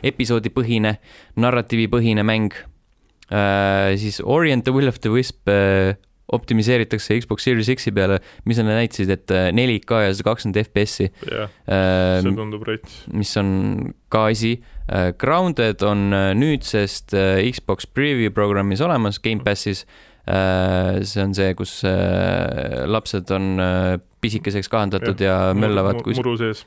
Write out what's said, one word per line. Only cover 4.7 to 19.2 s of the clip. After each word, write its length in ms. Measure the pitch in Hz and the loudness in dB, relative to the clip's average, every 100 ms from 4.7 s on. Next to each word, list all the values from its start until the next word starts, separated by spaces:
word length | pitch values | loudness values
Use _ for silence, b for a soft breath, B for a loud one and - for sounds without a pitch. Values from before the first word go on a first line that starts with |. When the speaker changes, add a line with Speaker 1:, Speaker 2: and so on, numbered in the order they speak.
Speaker 1:
Will 140 | 135 139 | 2 2
of 100 | 120 | 0
the 100 | 110 | 0
Wisp, 380 | 117 123 - - | 0 0 -4 0
äh, 480 | 101 98 95 95 98 _ _ - | 2 4 4 2 -2 _ _ -4
optimiseeritakse 840 | 120 - 113 107 123 110 107 - 107 | -4 0 2 4 2 0 -2 0 -2
Xbox 220 | - 104 | 0 -2
Series 260 | - 120 107 | 0 2 2
X-i 220 | 131 - | 0 -2
peale, 280 | 101 95 98 B B | 0 2 2 B B
mis 160 | - 117 | -2 2
nad 100 | 110 | 2
näitasid, 420 | 110 117 - 95 | 2 0 0 -2
et, 220 | 95 - | -2 0
äh, 160 | 92 92 | 2 2
neli 280 | 101 127 107 | 2 2 0
K 220 | - 113 | 0 0
ja 100 | 101 | 2
sada 140 | 98 - | 0 -2
kakskümmend 300 | 113 110 98 | -2 -2 -2
F 120 | 110 | 0
P 80 | 101 | 0
S-i. 260 | 104 - 95 - | 0 0 -4 -4
Speaker 2:
Jah, 280 | - - 104 B | -10 -8 -8 B
Speaker 1:
Äh, 560 | - 95 95 92 92 92 | -2 2 2 2 2 2
Speaker 2:
see 120 | 95 101 | 2 -2
tundub 300 | 107 107 113 | -4 -8 -6
rets. 380 | 113 - - - | -6 -8 -18 -6
Speaker 1:
mis 240 | 104 101 - | -4 -2 0
on 560 | 98 95 101 98 - - _ | 0 2 0 -2 -6 -10 _
ka 180 | 110 107 | 0 2
asi. 280 | 110 113 120 b b - | 2 0 -2 b b -4
Äh, 260 | 92 90 | 0 0
Grounded 680 | 87 127 165 185 143 113 98 | 0 0 2 0 0 0 0
on, 280 | 101 104 101 | 0 2 2
äh, 220 | 98 98 | 2 2
nüüdsest, 800 | 98 151 147 - 107 101 - - | 2 0 0 -2 -2 -2 -4 -4
äh, 320 | 98 95 95 113 | 0 2 2 0
Xbox 340 | 123 - 98 - | -2 -6 -6 -4
Preview 440 | - 147 131 110 | -2 0 0 0
programmis 500 | 104 104 101 98 98 | 0 0 2 0 0
olemas, 380 | 165 147 107 | 0 0 0
Game 220 | 101 | -2